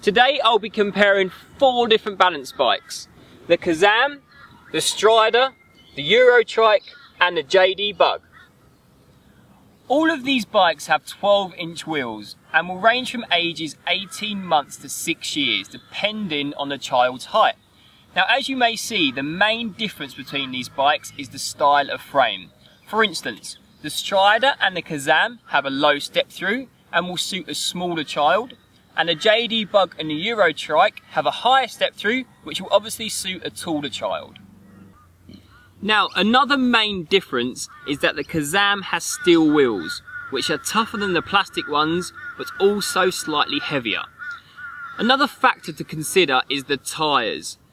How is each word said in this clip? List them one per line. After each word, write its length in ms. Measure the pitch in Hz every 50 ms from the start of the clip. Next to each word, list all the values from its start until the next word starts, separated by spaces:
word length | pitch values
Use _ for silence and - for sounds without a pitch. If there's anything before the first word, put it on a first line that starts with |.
Today 400 | - - 190 214 247 262 294 285 -
I'll 160 | 220 220 214
be 120 | 196 226
comparing 600 | - - 208 202 185 196 208 202 196 196 190 185 - - - - - -
four 300 | 277 262 247 240 240 233
different 280 | 220 214 - 220 202
balance 360 | 185 190 180 175 147 127 131 -
bikes. 560 | - 139 117 101 - - - - - - _ - - - - - - - -
The 100 | 170 170
Kazam, 640 | - 180 165 156 180 202 214 226 254 285 294 277 _ _ _ - - - - - _ - -
the 80 | -
Strider, 720 | - - - - - 214 226 226 220 220 214 233 262 269 247 _ _ _ _ _ _ _ _
the 160 | - 143 147
Eurotrike 760 | 190 233 254 247 240 240 226 - - - 220 220 214 190 - - - - - - _ _
and 160 | 180 175 175
the 60 | 165 147
J 320 | - - 185 185 190 190
D 180 | 175 202 208 202
Bug. 300 | 170 175 147 101 - _ _ _ - - _ _ _ _ _ _ _ _ _ _ _ _ _ _ _ _ _ _ _ _ _ _ _ _ _ _ _ _ _
All 220 | 247 294 320 320
of 140 | 330 294 240
these 220 | 262 277 254 208
bikes 400 | - - 214 185 170 160 147 -
have 180 | - 160 151 _
twelve 480 | - - - - 196 202 202 202 180 -
inch 300 | - 175 165 170 151 -
wheels 500 | 151 160 151 131 120 110 107 104 101 - _ _ _
and 160 | - 160 165
will 120 | 175 185 180
range 320 | 185 226 233 247 254 -
from 160 | - 240 233 -
ages 460 | 180 175 170 170 165 156 160 151 139 _ _
eighteen 560 | - 180 185 196 185 - - 214 214 208 196 190
months 360 | 180 165 151 139 - - -
to 100 | - 135
six 480 | - - - - 165 - - - -
years, 320 | 156 143 127 110 101 95 -
depending 880 | - 123 _ _ - - - 202 214 214 214 190 156 147 143 143 147
on 160 | - 143 139
the 80 | 139 131
child's 480 | - - - 127 123 127 127 127 -
height. 300 | - - 214 208 143 - _ _ _ _ _ _ _ _ _ _ _ _
Now, 100 | 180 185 190
as 180 | 226 269 262 -
you 80 | 269
may 200 | 262 247 233 226
see, 360 | 214 - - 233 202 170 139 123
the 100 | 135 135
main 500 | 147 160 180 202 214 220 226 233 226 175
difference 420 | - 220 208 - - 151 135 -
between 360 | - 127 - - 143 139 131
these 200 | 127 127 123 107
bikes 420 | - - 139 143 156 147 - - - -
is 100 | 143 117
the 100 | 113 135
style 520 | - - - - 156 143 143 143 139 -
of 100 | 107 127
frame. 500 | - - - 143 131 117 101 95 90 - _ _ _ - _ _ _
For 180 | - - 214 220
instance, 540 | 202 165 - - - - 143 - - - - _ _ _ _ -
the 80 | 151
Strider 640 | - - - - 196 196 190 202 214 233 233 269 285 -
and 160 | - 196 190
the 60 | 175
Kazam 600 | 160 - 165 147 135 143 156 160 185 220 240 233 _ -
have 180 | - 147 139
a 40 | 139
low 280 | 135 135 147 147 147 143
step 320 | - - - 175 - _
through 380 | - - 175 185 208 254 269 - _ _ _ _ -
and 120 | 175 175
will 120 | 180 180 160
suit 280 | - - - 190 165
a 80 | - 147
smaller 500 | - - - - 180 180 180 170 160 151
child, 500 | - - 165 147 151 170 202 240 247 - _ _ _ _ _ _ _ _
and 140 | - 160 165
the 40 | 170
J 320 | 151 - 214 214 226 240
D 200 | 226 220 226 214
Bug 280 | 185 - 208 190 175 - -
and 100 | 156 156
the 200 | 151 151 175 214
Eurotrike 720 | 240 220 196 170 151 - - - 156 156 185 220 - - _ _
have 160 | - 160 147
a 40 | 147
higher 380 | 147 - - 233 262 269 262 233
step 260 | - - 196 165 -
through, 300 | - - 202 233 262 254 _ _ _ _
which 160 | 160 151 -
will 140 | 185 - -
obviously 380 | 202 208 214 - - 226 214
suit 340 | - - - 190 185 - -
a 60 | 143
taller 400 | - - - - 165 151 143 135
child. 480 | 107 - 120 101 90 78 71 - - - - - - - - - - - - - - - _ _ _ _ _ - - - _ _ - - - _ _ _ -
Now, 260 | 196 214 208 190 - -
another 400 | 190 180 208 233 254 285 240 285
main 480 | 269 254 247 240 226 214 208 202 190 170
difference 640 | 151 196 190 175 - - 127 120 127 123 - - - - - -
is 120 | - 147 139
that 180 | - 165 -
the 80 | 156 139
Kazam 600 | - - 165 151 143 156 202 202 202 202 202 185
has 200 | - - 170 -
steel 420 | - - - - 175 170 165 160
wheels, 540 | 151 147 151 139 123 113 95 80 - - - - - - - - -
which 180 | - 127 - -
are 80 | 156
tougher 400 | 139 - - - 208 226 214 -
than 160 | 220 208 196 180
the 80 | 160
plastic 480 | - - - 202 185 - - - - -
ones, 460 | 147 147 151 156 165 175 180 - - - - - - -
but 80 | - - - -
also 520 | 190 196 208 208 185 - - 190 180 190
slightly 480 | 180 - - 156 156 147 139 - 131 143
heavier. 460 | - - 156 143 120 110 92 87 - - _ - - - - - _ _ - - - - - - - - -
Another 300 | - 185 226 262 269 294
factor 480 | 269 - - - 170 - - - - 160
to 100 | - 160
consider 560 | - - 156 156 - - 190 180 147 135 131 123 _
is 160 | 135 143 135
the 140 | 131 143 131
tyres. 800 | _ - - - 160 151 143 135 117 104 80 69 85 - - _ _ _